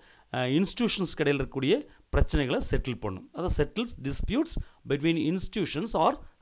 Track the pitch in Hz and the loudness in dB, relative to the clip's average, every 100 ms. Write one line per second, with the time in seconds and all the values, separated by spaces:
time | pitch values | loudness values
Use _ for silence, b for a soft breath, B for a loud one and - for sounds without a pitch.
0 | b b b - 127 143 190 - 233 - | b b b -2 2 2 2 0 0 0
1 | 180 - 143 143 131 135 131 240 - b | -2 0 0 0 -2 -2 2 2 -2 b
2 | b 131 143 156 131 202 - 131 131 117 | b 4 4 4 2 0 0 -2 -2 -4
3 | 104 92 - 214 175 170 143 - 240 - | -4 -6 -10 -6 -2 0 0 -2 -6 -6
4 | 135 135 - 247 320 - B B - 139 | -6 -4 -2 0 -2 -4 B B -4 0
5 | 156 165 147 185 170 220 165 143 220 220 | 2 2 2 0 -2 -2 -2 -2 -2 2
6 | 175 302 b b | 2 0 b b